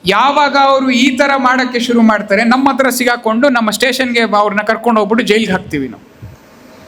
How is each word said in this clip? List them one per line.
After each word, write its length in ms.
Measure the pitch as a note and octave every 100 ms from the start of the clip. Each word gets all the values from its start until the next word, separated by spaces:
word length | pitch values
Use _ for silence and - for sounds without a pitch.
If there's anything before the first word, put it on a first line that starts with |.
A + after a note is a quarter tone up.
ಯಾವಾಗ 520 | F3+ G3+ C4 C#4+ C#4+ C#4
ಅವರು 300 | C#4 C4+ C4
ಈ 260 | B3 C4 B3
ಥರ 140 | C#4+ C#4
ಮಾಡೋಕ್ಕೆ 440 | C4 C4 B3+ B3
ಶುರು 220 | A#3+ A#3
ಮಾಡ್ತಾರೆ, 420 | A3 G#3 G#3 G3+
ನಮ್ಮ 260 | A#3 B3+ C4+
ಹತ್ರ 200 | C4 C4
ಸಿಗಾಕೊಂಡು 580 | B3 B3 A#3+ A3+ A3+ C#4+
ನಮ್ಮ 220 | A#3+ A3
ಸ್ಟೇಷನ್ಗೆ 500 | G#3 C4 B3+ B3+ A#3
ಅವ್ರನ್ನ 400 | A3 G#3 G#3 G3+
ಕರ್ಕೊಂಡು 400 | G#3+ A3 A#3 A3
ಹೋಗ್ಬಿಟ್ಟು 260 | G3 A3+ A3
ಜೈಲಿಗೆ 260 | G#3+ G#3+
ಹಾಕ್ತೀವಿ 360 | F#3 - D3+ C3
ನಾವು. 220 | F#2+ - - - - - - - -